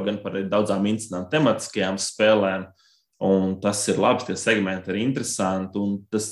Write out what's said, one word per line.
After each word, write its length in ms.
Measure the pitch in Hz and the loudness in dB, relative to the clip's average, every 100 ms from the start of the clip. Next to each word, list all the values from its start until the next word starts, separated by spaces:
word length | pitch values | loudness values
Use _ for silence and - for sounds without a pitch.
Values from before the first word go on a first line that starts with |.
gan 140 | 98 104 | 0 -4
par 180 | 98 95 | -4 -6
daudzām 440 | 98 101 101 95 101 | 0 0 0 0 0
interesantām 420 | 110 - 90 95 | -2 -4 -8 -2
tematiskajām 680 | 156 131 - - 104 95 98 | 2 2 2 -4 -2 -2 -2
spēlēm. 680 | - - 107 107 98 95 92 _ _ _ _ _ | -6 2 4 6 4 -2 -8 _ _ _ _ _
Un 380 | 98 95 95 95 | 2 4 2 0
tas 160 | 101 101 - | -2 0 0
ir 120 | 95 | 2
labs, 240 | 104 123 - | 4 2 -2
tie 80 | |
segmenti 560 | 92 113 107 95 92 92 | -2 0 2 0 -4 -4
ir 60 | 98 | -2
interesanti, 800 | 123 131 113 - 95 95 95 101 | -2 -2 -4 -2 0 -2 -4 -4
un 220 | 101 101 - | -2 -4 -4
tas, 220 | 107 107 | -4 -4